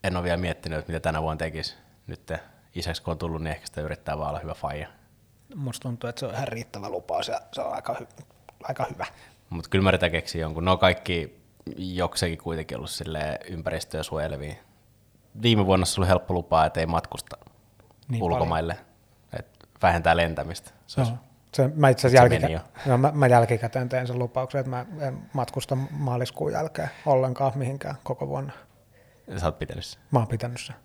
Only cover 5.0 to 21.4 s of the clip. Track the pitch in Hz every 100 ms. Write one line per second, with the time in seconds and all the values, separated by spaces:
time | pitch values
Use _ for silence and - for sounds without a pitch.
5 | _ _ _ _ _ 208 131 - 131 117
6 | 120 - 123 107 - 113 117 101 98 92
7 | - 82 - - - - - - - -
8 | 120 - - _ - _ - 135 - -
9 | 90 - - _ _ 85 - 98 95 82
10 | 87 80 - 85 80 78 90 90 92 87
11 | - 87 76 - _ _ - - 92 90
12 | 87 - 90 82 - 82 80 64 73 -
13 | 80 78 76 - 85 87 80 80 - 78
14 | 73 80 76 71 73 71 _ _ _ _
15 | _ _ _ 107 117 110 95 95 90 -
16 | 90 90 - 90 - 80 78 - 80 82
17 | - - - - - _ _ _ _ _
18 | - 117 90 80 82 82 82 - - _
19 | _ _ _ - - _ - _ 90 85
20 | 82 85 85 78 82 - - _ _ -
21 | 120 123 - _